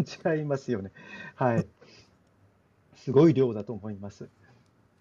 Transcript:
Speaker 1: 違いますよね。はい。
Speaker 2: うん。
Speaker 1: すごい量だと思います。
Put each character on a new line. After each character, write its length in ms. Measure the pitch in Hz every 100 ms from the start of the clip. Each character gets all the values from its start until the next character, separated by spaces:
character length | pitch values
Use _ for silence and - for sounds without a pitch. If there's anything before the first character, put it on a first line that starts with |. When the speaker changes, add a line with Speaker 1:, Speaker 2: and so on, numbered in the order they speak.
| - - - 156
Speaker 1:
違 40 |
い 40 | 151
ま 120 | 139
す 140 | -
よ 100 | 110
ね。 100 | 95 - - - - -
は 180 | 127
い。 40 | 117
Speaker 2:
う 20 |
ん。 40 | - _ - - _ _ _ _ _ _ _ _ _ -
Speaker 1:
す 160 | -
ご 180 | 131 165
い 40 |
量 200 | 127 127
だ 100 | 107
と 100 | 101
思 180 | 107 107
い 40 | 98
ま 140 | 101
す。 160 | - - _ _ _ _ _ _ _